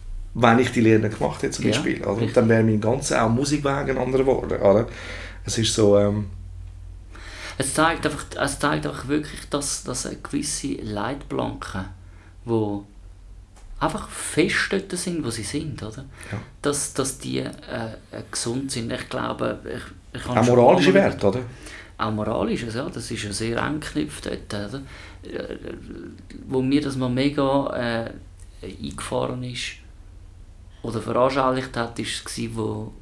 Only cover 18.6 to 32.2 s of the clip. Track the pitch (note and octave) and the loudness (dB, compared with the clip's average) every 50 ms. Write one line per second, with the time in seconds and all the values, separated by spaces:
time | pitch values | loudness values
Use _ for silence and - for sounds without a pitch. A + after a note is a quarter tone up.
18.6 | C#3 - - A#2+ A2+ A#2 A#2+ B2 - - B2+ B2+ A#2 A#2 B2 A#2+ A#2+ A#2+ G#2+ - | -4 -4 -4 -6 -4 -4 -6 -6 -6 -6 -6 -4 -4 -4 -2 -2 -2 -2 -4 -4
19.6 | - A#2+ - B2 - - - - - - - - - B2 B2 A2 A#2 A#2+ B2 A#2+ | -8 -8 -10 -10 -10 -12 -16 -20 -18 -14 -12 -10 -6 2 4 6 8 8 10 10
20.6 | A#2+ - E3 F3+ - F#3 F#3 G3 F#3+ - - - - G2+ F#2+ B2 B2 A2+ - - | 10 10 10 10 8 8 8 8 6 6 4 4 4 4 4 2 -2 -6 -10 -14
21.6 | - - - - - - - - A2 A2 A2 G#2+ G#2+ G#2+ A2+ - F#3+ A3+ A3 - | -16 -16 -16 -16 -18 -16 -8 -4 -4 -2 -2 -2 -2 -2 0 0 0 0 0 -2
22.6 | A#2+ A#2 G#2+ A#2 C#3+ F3 F#3 B2 A2+ A2+ A#2+ G#2 G#2+ G#2 G2 G2 A2+ A2+ A#2 A#2 | -2 -4 -4 -6 -6 -6 -8 -8 -8 -6 -6 -6 -6 -6 -4 -4 -2 -2 0 0
23.6 | A#2 C3 D3 D3+ D3+ - - D3 - - - - - - - - - - G#2 G#2 | 0 -2 -2 -4 -6 -6 -4 -4 -4 -4 -6 -8 -8 -6 -6 -8 -8 -8 -8 -6
24.6 | G2+ G2+ B2 C#3 - - - - - - - - - - - - - - - - | -6 -8 -8 -10 -12 -14 -16 -16 -16 -18 -18 -16 -14 -12 -10 -8 -8 -8 -10 -10
25.6 | - - - - - - - - - - - - - - - - - - C3 C3 | -10 -12 -12 -12 -14 -14 -14 -14 -14 -14 -16 -16 -18 -18 -16 -16 -8 -4 -2 0
26.6 | C3 C3 C#3 D3 D3 C#3+ B2+ C3 B2+ B2 B2 B2+ C3+ C#3+ C#3+ D3 C#3 C3+ C#3 C#3 | 2 2 2 2 2 0 -2 -2 -2 0 2 2 2 2 2 2 2 2 2 2
27.6 | C#3 - - - A#2+ A#2+ A#2 A2+ A2+ - - - - - - - - - - - | 0 0 -2 -2 -2 -2 -2 -2 -4 -6 -8 -12 -16 -18 -18 -18 -18 -18 -16 -16
28.6 | - F#2+ F#2 - - C#2+ - - - - C3 B2 B2+ B2+ B2 B2+ B2 B2 B2 B2 | -14 -14 -12 -10 -10 -10 -8 -8 -6 -4 -2 -2 -2 -2 -4 -6 -8 -8 -8 -8
29.6 | - - - - - - - - - - - - - - - - - - - - | -8 -8 -10 -12 -18 -20 -20 -20 -20 -20 -20 -20 -20 -20 -20 -20 -20 -20 -20 -20
30.6 | - - - - - A#2 G#2+ A2+ F#2+ - A#2 A#2+ B2 C3+ C3+ C#3 C3 C3 B2+ C3 | -20 -20 -18 -12 -10 -6 -6 -4 -4 0 2 4 4 4 4 2 2 2 2 0
31.6 | C3 - - A#2+ A#2 A#2 - - A2 A2 - - | -2 -4 -4 -4 -4 -4 -4 -6 -6 -6 -6 -8